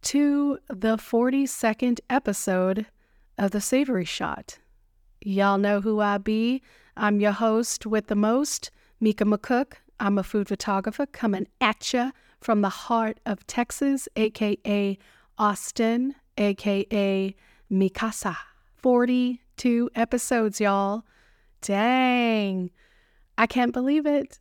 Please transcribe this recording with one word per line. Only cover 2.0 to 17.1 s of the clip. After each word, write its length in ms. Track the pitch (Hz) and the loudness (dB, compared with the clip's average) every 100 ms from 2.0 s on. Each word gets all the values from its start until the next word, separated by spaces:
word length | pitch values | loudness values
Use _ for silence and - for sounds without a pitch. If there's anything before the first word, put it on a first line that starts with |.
| _ | _
episode 800 | 254 - 196 - 185 185 190 214 _ _ _ _ - | -2 0 -4 0 0 2 0 -6 _ _ _ _ -2
of 100 | 196 | -2
The 100 | 208 | -2
Savory 460 | - 254 277 226 165 | 0 0 2 -2 -4
Shot. 540 | - - - - - _ _ _ _ _ _ | -6 -6 -6 -12 -20 _ _ _ _ _ _
Y'all 360 | 202 190 196 196 | -4 2 2 4
know 240 | 202 202 | 2 2
who 200 | 208 214 | 0 0
I 180 | 208 202 | 0 0
be. 420 | 202 214 233 262 _ _ _ - | -2 0 0 -2 _ _ _ -2
I'm 240 | 208 208 | 0 2
your 120 | 208 | 2
host 560 | 202 226 220 240 - 220 | 2 2 2 -2 -6 -2
with 220 | 214 208 | -2 0
the 60 | 208 | 0
most, 540 | 214 247 294 - - _ _ _ | 2 2 0 -6 -10 _ _ _
Mika 260 | 220 208 208 | 0 2 2
McCook. 480 | 208 - 247 277 - _ _ | 0 0 0 0 -8 _ _
I'm 200 | 202 202 | 0 0
a 40 | |
food 240 | 185 214 196 | 0 -2 -2
photographer 600 | 202 - 196 190 - 277 | -4 -2 -2 -2 -4 -6
coming 400 | - 226 190 - _ | -2 -2 -2 -6 _
at 300 | 233 220 - | -2 -2 -2
ya 200 | 247 254 - _ _ | -2 -2 -6 _ _
from 220 | - 214 | -2 0
the 80 | 196 | 0
heart 500 | - - 233 220 - - | -2 -2 0 0 -6 -8
of 220 | 202 - | -8 -6
Texas, 600 | - 240 - 277 277 - - | -4 -4 -2 0 0 -4 -2
A 140 | 220 | -2
K 300 | - 214 208 - | 0 -2 -2 0
A 320 | 202 202 196 _ _ _ - | 0 0 -4 _ _ _ -2
Austin, 760 | 208 196 - - 226 233 262 277 _ - | 0 0 -8 -2 0 2 -2 -6 _ -2
A 160 | 208 | 0
K 320 | 202 214 196 - | 0 -2 -2 0
A 420 | 214 196 | 0 0